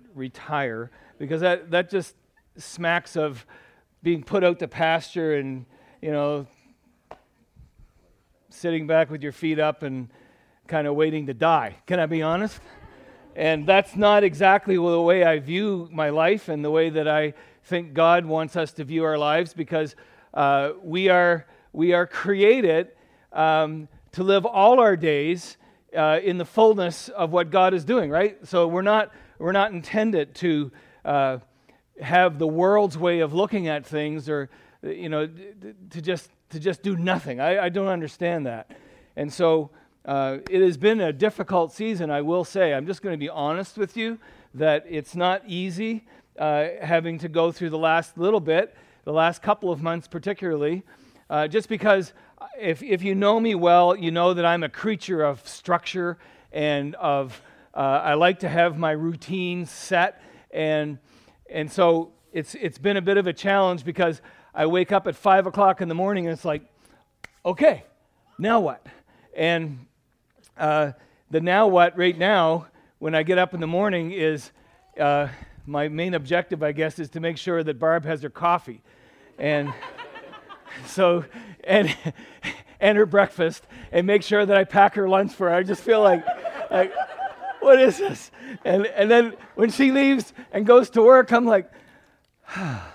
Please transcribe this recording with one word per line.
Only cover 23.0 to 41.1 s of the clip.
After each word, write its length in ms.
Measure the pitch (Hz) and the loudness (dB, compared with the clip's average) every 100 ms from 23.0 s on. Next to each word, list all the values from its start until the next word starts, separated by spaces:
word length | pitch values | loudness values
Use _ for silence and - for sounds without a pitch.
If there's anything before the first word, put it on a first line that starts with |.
| _ _ _ | _ _ _
um, 560 | - 156 156 156 156 151 - _ | -2 2 2 0 -6 -14 -20 _
to 100 | - | -4
live 220 | 185 196 220 | 2 2 2
all 340 | 196 202 254 | 4 6 8
our 180 | 226 180 | 6 4
days, 600 | 160 147 151 175 - - _ _ _ 160 | 0 0 -2 -4 -8 -20 _ _ _ -2
uh, 240 | 156 160 | 2 2
in 140 | 190 180 | 0 -4
the 80 | 170 | -4
fullness 640 | - 220 214 180 160 - | 4 4 4 -2 -6 -12
of 220 | 208 165 | -6 0
what 180 | 175 170 | 0 2
God 240 | 190 185 | 4 4
is 120 | 185 147 | 2 0
doing, 240 | 247 160 | -2 0
right? 280 | 156 202 202 - | 0 0 -4 -4
So 200 | 185 170 | 0 0
we're 140 | 170 | 0
not, 300 | 196 214 208 - - - | 2 0 0 -8 -20 -8
we're 120 | 165 | -2
not 200 | 196 208 | 0 0
intended 640 | 180 156 214 220 190 147 - | -2 -6 -2 0 0 -4 -4
to, 360 | 180 151 139 - _ _ - | -2 -2 -4 -10 _ _ -4
uh, 320 | 143 135 131 - _ _ _ _ - | 0 0 -4 -12 _ _ _ _ -16
have 380 | 135 175 180 147 | 0 2 2 0
the 80 | 160 | -2
world's 500 | 160 185 208 202 156 | 2 2 4 2 -2
way 220 | 175 170 | -2 0
of 140 | 160 | 0
looking 340 | 160 202 214 165 | -2 -2 -2 -4
at 180 | 147 131 | -6 -6
things, 420 | 156 151 156 139 | -6 -6 -8 -6
or, 220 | 147 135 - _ _ | -6 -8 -16 _ _
you 280 | 151 160 175 | -12 -10 -6
know, 180 | 156 156 | -6 -6
d-, 240 | 165 196 202 | -10 -20 -20
d-, 140 | 196 208 185 | -20 -20 -18
to 100 | 165 | -10
just, 300 | 156 180 - _ _ | -6 -6 -8 _ _
to 100 | 165 | -6
just 220 | 160 170 | -6 -4
do 140 | 202 180 | -4 -4
nothing. 440 | 175 180 139 123 | -2 -2 -4 -4
I, 260 | 147 190 180 | -2 0 -2
I 40 | |
don't 180 | 180 196 | -2 -4
understand 600 | 180 156 - 175 170 135 | -4 -6 -6 -4 -4 -6
that. 240 | 117 - - _ _ _ - | -10 -14 -20 _ _ _ -10
And 160 | 147 | -10
so, 400 | 139 170 160 147 - _ _ | -2 2 2 -2 -12 _ _
uh, 360 | - 139 135 135 - | -8 -4 -4 -6 -4
it 120 | 185 | 2
has 160 | 190 151 | 2 2
been 220 | 196 226 | 0 2
a 140 | 175 | -2